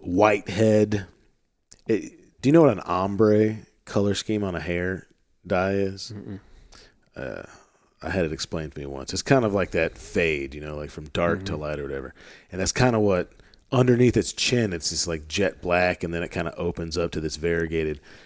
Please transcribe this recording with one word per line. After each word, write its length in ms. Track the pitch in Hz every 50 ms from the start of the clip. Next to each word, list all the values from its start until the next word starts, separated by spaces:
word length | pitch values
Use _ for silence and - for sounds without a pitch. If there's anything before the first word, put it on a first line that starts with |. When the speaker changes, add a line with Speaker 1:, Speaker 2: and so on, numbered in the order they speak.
Speaker 1:
white 480 | - 87 87 92 104 107 107 104 - -
head. 580 | 98 90 113 110 107 107 107 104 107 101 95 - _ _ _ _ _ _ _ _ _ _ _ _ - _ _ -
It, 520 | 113 98 80 - - - - _ _ _ -
do 60 | 127
you 40 | 147
know 100 | 165 165
what 80 | 139 110
an 80 | 92
ombre 800 | - - 85 90 92 101 101 98 110 107 107 107 107 107 110 110 - _ _ _ _
color 300 | - - 113 101 101 98
scheme 280 | - - - 107 107 104
on 100 | 95 90
a 60 | 85
hair 460 | 78 87 87 87 90 92 92 90 - _ _ _ _ _ _ _ -
dye 260 | 92 95 90 92 95 98
is? 380 | 98 98 98 95 98 - - 107
Speaker 2:
Mm-mm. 260 | 104 - - 101 95 - _ - - - - - - - - _ _ _ _ -
Speaker 1:
Uh, 260 | - - 64 52 50 50 - - - _ _ _ _ _ _ _ _ -
I 80 | 80
had 160 | 87 95 87
it 60 | 78 76
explained 420 | 76 - - - 85 78 76 -
to 40 | -
me 40 | 71
once. 260 | 69 69 67 67 - -
It's 80 | 92 -
kind 220 | - 143 135 120
of 80 | 107 98
like 160 | 101 92 82
that 260 | - 98 82 82 -
fade, 580 | - - - - 101 87 80 78 71 69 69 69
you 60 | 73
know, 160 | 73 76 76
like, 140 | 76 76 76
from 160 | - - 78
dark 380 | 76 - 90 87 87 85 95 95
to 60 | 95 87
Speaker 2:
Mm-hmm. 80 | 78 76
Speaker 1:
light 160 | 76 76 73
or 60 | 71
whatever. 280 | 69 69 67 65 65 - - - - - - - - -
And 80 | 92
that's 120 | 95 92 -
kinda 280 | - 127 127 120 110
what, 320 | 107 104 95 90 87 - - - - _ _ _ _ - -
underneath 440 | 120 127 123 123 117 123 123 107
its 160 | 113 95 - -
chin, 380 | - - - 131 120 117 104 90
it's 160 | 85 - -
this, 160 | 85 78 -
like, 200 | 90 85 80 78
jet 340 | 78 - 98 98 90 - - -
black, 420 | 90 87 87 90 90 90 - -
and 80 | 87 85
then 100 | 85 85
it 80 | -
kinda 240 | - 90 85 82 -
opens 420 | - 87 87 82 - 85 82 78 87
up 120 | 85 85 -
to 80 | 87
this 160 | 78 78 76
variegated, 600 | 78 76 85 85 82 82 80 80 80 78 78 78 76 - - - - -